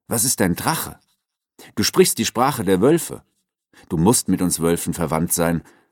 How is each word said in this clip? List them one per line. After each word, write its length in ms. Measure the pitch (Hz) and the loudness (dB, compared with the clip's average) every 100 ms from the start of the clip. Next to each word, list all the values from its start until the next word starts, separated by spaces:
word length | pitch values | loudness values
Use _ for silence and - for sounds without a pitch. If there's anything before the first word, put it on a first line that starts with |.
| - | -8
„Was 180 | 113 123 | -4 -2
ist 160 | - | 0
ein 160 | 95 87 | 0 0
Drache?“ 420 | 135 156 - - _ _ _ _ _ - - - | -2 -4 -6 -14 _ _ _ _ _ -20 -12 -4
„Du 80 | |
sprichst 340 | 101 - 185 - | 0 2 2 2
die 80 | 110 | -4
Sprache 400 | 110 131 143 92 | 0 0 0 0
der 160 | 92 | 2
Wölfe. 420 | 120 165 - 58 - _ _ _ _ _ - | 4 2 -2 -12 -18 _ _ _ _ _ -8
Du 80 | 82 | 0
musst 320 | 90 120 - | 2 2 0
mit 140 | 92 | 0
uns 180 | 87 80 | 0 0
Wölfen 340 | 82 85 - | 0 0 -2
verwandt 380 | 82 80 80 85 | -6 -2 -2 -2
sein. 320 | - 85 82 - _ _ | -2 -2 -2 -6 _ _